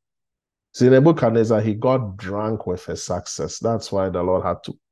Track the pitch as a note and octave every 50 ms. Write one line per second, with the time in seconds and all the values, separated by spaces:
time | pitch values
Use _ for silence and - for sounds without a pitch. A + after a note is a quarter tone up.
0 | _ _ _ _ _ _ _ _ _ _ _ _ _ _ - - B2+ B2 C3 C3
1 | C#3+ E3+ E3 D#3+ B2+ A#2 A2+ A#2 A2+ A2+ A#2 G#2+ G#2+ A2 G#2 G#2+ A#2+ B2+ C3 C3
2 | A#2 G2+ F#2 G2 G#2+ F#2 G2+ G#2 G#2+ A2 A2+ G2+ - F#2 F2+ E2 - - E2+ -
3 | - - F2+ F2+ - - - - D#2+ D#2 - - - A2+ A2+ A2 - - G2+ G2
4 | F#2+ F#2+ F2+ F2+ F2 F2+ F#2 F#2 E2+ F2+ E2+ - - - - _ _ _